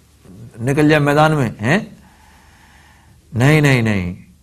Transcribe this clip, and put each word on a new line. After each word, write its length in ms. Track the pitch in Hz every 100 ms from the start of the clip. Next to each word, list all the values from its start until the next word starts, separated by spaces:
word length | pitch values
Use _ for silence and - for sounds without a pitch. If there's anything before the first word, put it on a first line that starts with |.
| _ _ - 104 117 -
نکل 280 | 120 143 151
جائے 100 | 156
میدان 320 | 143 147 156
میں، 180 | 156 117 -
ہیں؟" 180 | 107 190 220 - - _ _ _ - _ _ _ _ _ _ _ _
نہیں، 280 | 113 131 151
نہیں، 200 | 147 127
نہیں۔ 340 | 113 101 87 92 - _